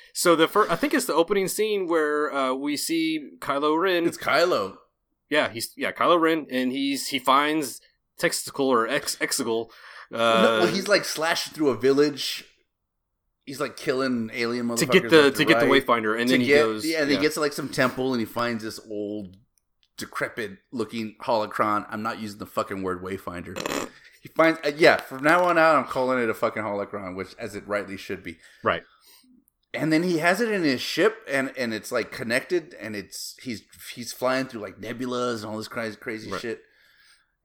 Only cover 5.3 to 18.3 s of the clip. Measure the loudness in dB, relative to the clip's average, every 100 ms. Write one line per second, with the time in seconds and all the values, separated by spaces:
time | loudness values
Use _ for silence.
5.3 | 0 0 -4 -10 -6 -6 0 4 4 4
6.3 | 2 -2 -2 -2 -2 -2 -2 -4 -4 2
7.3 | 4 4 0 -2 -8 _ _ _ -4 -2
8.3 | -2 -6 -2 2 2 2 -2 -4 -6 -4
9.3 | -2 -2 -2 -4 -14 -20 -20 -12 0 4
10.3 | 6 6 6 2 0 2 2 2 -2 0
11.3 | 0 -4 0 0 4 4 6 4 2 -8
12.3 | -8 -14 _ _ _ _ _ _ _ _
13.3 | _ -16 -6 -6 -4 -2 0 0 0 -2
14.3 | -2 -2 0 -2 0 4 4 6 8 8
15.3 | 4 4 4 6 4 4 2 2 0 2
16.3 | 2 4 4 4 0 -2 -2 0 2 2
17.3 | 0 -2 -2 -6 0 0 0 -2 -2 -2